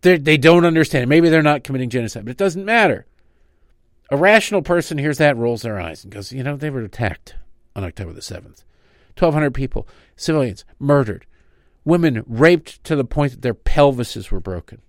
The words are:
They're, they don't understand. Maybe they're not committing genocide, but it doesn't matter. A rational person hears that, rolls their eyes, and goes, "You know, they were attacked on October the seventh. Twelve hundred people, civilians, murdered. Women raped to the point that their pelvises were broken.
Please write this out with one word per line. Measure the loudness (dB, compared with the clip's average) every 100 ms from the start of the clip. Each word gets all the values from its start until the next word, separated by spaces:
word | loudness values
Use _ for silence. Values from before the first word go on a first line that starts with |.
They're, | 4 4
they | 4 4
don't | 6 6
understand. | 6 2 0 0 2
Maybe | 4 4
they're | 4
not | 2 0
committing | -2 -6 -4
genocide, | -4 -6 -10 -14
but |
it | -4
doesn't | -4 -4
matter. | -2 0 2 0 -6 _ _ _ _ _ _ _ _ _ _
A | 0
rational | 4 4 2 -4
person | 0 -2 -2 -4
hears | -4 0
that, | 0 2
rolls | -2 -4
their | -6 -8
eyes, | -8 -12
and | -16
goes, | -16 -14
"You | -10
know, | -8 -8
they | -8
were | -8
attacked | -10 -6 -6 -6 -14 -16 -16 -20 _ -12
on |
October | -12 -10 -14
the | -14
seventh. | -16 -16 -18 _ _ _ _ _ _ -2
Twelve | 0
hundred | 0 -2 -4
people, | -6 -6 -10 -20 _ _
civilians, | -4 -2 -2 -6 -18 _
murdered. | 0 2 0 -6 _ _ _ _ _ _
Women | 0 2 2 -2 -6
raped | 2 4 4 0 -20
to | -6 -4
the |
point | -2 -2 -2
that | -2
their | -6 -2
pelvises | 0 4 4 2 -6 -8 -6
were | -6
broken. | -4 -10 -12 -20